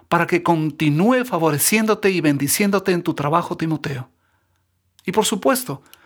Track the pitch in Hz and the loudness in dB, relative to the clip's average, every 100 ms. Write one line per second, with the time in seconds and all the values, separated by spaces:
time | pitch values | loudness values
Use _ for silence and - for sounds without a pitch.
0 | _ 170 165 175 175 165 156 147 151 147 | _ 0 2 0 2 0 -2 0 0 2
1 | 208 254 240 170 160 143 - 214 220 208 | 4 2 0 0 0 0 2 2 2 2
2 | 196 180 151 139 143 - 202 196 190 175 | 0 2 2 2 0 0 0 0 0 -2
3 | 165 151 143 165 170 175 160 151 156 131 | -2 -4 -2 -2 -2 -4 -4 -4 -6 -10
4 | 123 _ _ _ _ _ _ _ _ _ | -12 _ _ _ _ _ _ _ _ _
5 | - 180 208 196 269 254 - 139 _ _ | -4 -2 0 0 0 -2 -4 -12 _ _